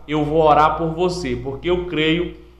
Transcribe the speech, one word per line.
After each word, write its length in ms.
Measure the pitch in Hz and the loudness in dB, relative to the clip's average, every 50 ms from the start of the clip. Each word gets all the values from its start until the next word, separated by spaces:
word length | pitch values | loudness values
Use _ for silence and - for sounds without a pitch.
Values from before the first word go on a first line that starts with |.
| - - | -8 -4
eu 160 | 147 156 147 | -2 -2 0
vou 180 | 147 151 165 160 | 0 2 2 4
orar 340 | 151 143 147 151 160 160 160 | 6 6 6 4 4 2 0
por 120 | 165 160 | -4 -4
você, 460 | 160 160 180 180 - - 135 131 123 | -2 -2 -2 -2 -2 -4 -6 -6 -6
porque 340 | 120 123 135 135 135 - 170 | -6 -6 -8 -10 -6 -4 -2
eu 160 | 185 180 175 180 | -2 -2 -2 -4
creio 480 | 156 151 156 156 160 175 175 165 - - - - - _ | -4 -2 0 0 0 0 -2 -6 -8 -14 -20 -20 -20 _